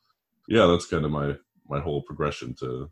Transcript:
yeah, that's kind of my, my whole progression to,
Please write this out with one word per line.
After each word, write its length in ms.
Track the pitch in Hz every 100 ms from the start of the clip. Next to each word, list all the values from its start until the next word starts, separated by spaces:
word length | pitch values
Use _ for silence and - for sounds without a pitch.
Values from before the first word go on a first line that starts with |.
| _ _ _ _ -
yeah, 180 | 101 90
that's 200 | 87 -
kind 180 | 82
of 60 | 73
my, 240 | 73 71 71 _ _ -
my 120 | 71
whole 220 | 80 73
progression 520 | - 73 73 - 64 64
to, 340 | 65 62 73